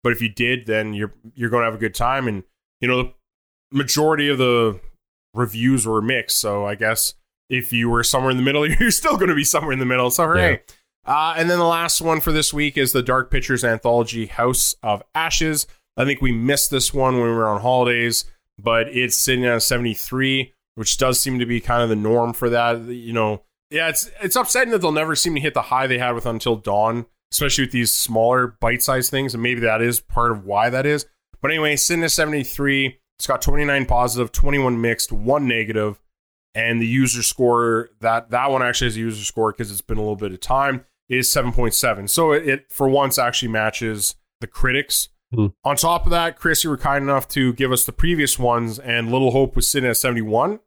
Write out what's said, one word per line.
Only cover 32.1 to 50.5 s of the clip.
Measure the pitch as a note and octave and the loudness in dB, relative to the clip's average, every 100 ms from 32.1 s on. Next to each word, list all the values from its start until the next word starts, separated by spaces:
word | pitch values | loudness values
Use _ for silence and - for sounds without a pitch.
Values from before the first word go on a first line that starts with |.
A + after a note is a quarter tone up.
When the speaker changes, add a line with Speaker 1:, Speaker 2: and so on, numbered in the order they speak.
Speaker 1:
seventy-three, | E3 D#3 D3+ C3 - C#3+ C3+ C3 C3 _ _ | 0 0 0 -4 -2 0 0 -2 -6 _ _
it's | - | -4
got | C3 | -2
twenty-nine | - D3 D3 C#3 B2+ | 4 4 4 0 2
positive, | B2 A#2+ A#2 A#2 | 2 2 0 -4
twenty-one | - C#3+ C#3 C3 A#2+ | 2 4 4 2 2
mixed, | A#2 A2+ - | 0 -2 -2
one | A2 A2 D3 C3+ | -2 0 2 2
negative, | A#2 A2 A2 G#2+ G2+ _ _ _ _ _ | 0 0 -2 -2 -6 _ _ _ _ _
and | A2+ A#2 A#2 | -4 0 0
the | A2+ | 2
user | B2+ B2+ A#2+ | 2 2 2
score, | A2+ - B2 A#2+ A#2 A2+ A#2 _ | -4 2 2 4 2 0 -2 _
that, | A2+ A2+ A#2 | 0 0 -2
that | A#2+ C3+ | -2 0
one | C3+ | 2
actually | B2 A#2+ B2+ | 0 0 -2
has | G#2+ | -2
a | |
user | A2+ G#2+ | -6 -6
score | G2+ - A2 | -8 0 0
'cause | G2+ G#2 | 0 -8
it's | F#2+ | -8
been | - A2 | -4 -2
a | |
little | G#2+ G2+ | -2 -4
bit | G#2 | -6
of | F#2 | -8
time, | - C3 C#3 C3 - _ _ | -2 0 0 -2 -8 _ _
is | B2+ B2 | -2 0
seven | D3 B2 | 0 2
point | A#2+ A#2 | 2 2
seven. | - B2+ G2+ G2+ | 2 0 -2 -2
So | - E3 | 0 2
it, | D3+ D#3+ | 2 0
it, | C3+ _ | -4 _
for | - C3+ | -2 2
once, | C#3 C#3 C3 | 4 2 0
actually | B2 - A#2+ | 0 -2 -2
matches | A2 A2 - A2+ G#2+ G2+ - _ _ | 0 -2 -2 -6 -4 -4 -6 _ _
the | A2+ | -14
critics. | - B2+ C3 D3 - - _ _ | 0 2 2 -2 -4 -4 _ _
Speaker 2:
Hmm. | A#2 G#2 - | 0 0 0
Speaker 1:
On | C3+ C#3+ | -2 0
top | E3 E3+ - | 2 2 2
of | |
that, | E3+ E3 - | 2 0 -2
Chris, | E3 D#3 | -2 0
you | E3 | -2
were | C#3 | -2
kind | C#3+ C#3 | 0 0
enough | C#3 C#3 - | 0 0 0
to | - B2+ | 0 0
give | B2 C3+ | 0 0
us | B2+ | 0
the | - | -2
previous | - - E3+ C#3 - | 2 2 4 0 0
ones, | C3+ A#2+ A#2 G#2+ | 2 2 -2 -6
and | C3 A#2 A#2 | -4 -2 0
Little | B2+ C3+ | 2 4
Hope | B2+ C3+ B2+ | 4 2 2
was | A#2+ | 0
sitting | C#3+ B2+ | 0 0
at | A2+ | 0
seventy-one | C3 A#2+ G#2+ A2 D#3 | 0 -2 0 0 0